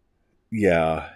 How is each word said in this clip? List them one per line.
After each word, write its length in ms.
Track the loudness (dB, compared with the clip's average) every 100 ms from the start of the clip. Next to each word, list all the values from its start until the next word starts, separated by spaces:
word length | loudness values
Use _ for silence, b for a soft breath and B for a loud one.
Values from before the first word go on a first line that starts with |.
| _ _ _ _ _
yeah, 600 | -2 2 2 0 -2 -8